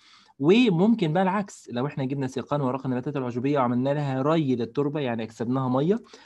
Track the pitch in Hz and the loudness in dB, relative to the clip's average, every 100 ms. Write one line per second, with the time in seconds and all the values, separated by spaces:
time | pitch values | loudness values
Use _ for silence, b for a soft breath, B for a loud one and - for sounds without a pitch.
0 | b b b b 143 226 247 165 208 233 | b b b b 4 6 6 4 4 4
1 | 165 170 190 202 196 - - 120 143 - | 2 2 0 0 -6 -12 -8 -4 -4 -4
2 | 131 139 131 131 - 147 131 131 131 123 | -4 -4 -4 -6 -4 -2 -2 -2 -4 -4
3 | 147 139 123 120 139 143 123 123 135 147 | -4 -4 -4 -2 0 2 2 0 0 0
4 | 143 131 139 165 139 120 113 143 143 151 | -2 0 2 2 2 0 -2 -2 -2 -2
5 | 131 113 110 - 117 131 131 127 160 226 | -4 -4 -6 -6 -4 -2 0 0 0 -2
6 | - B | -4 B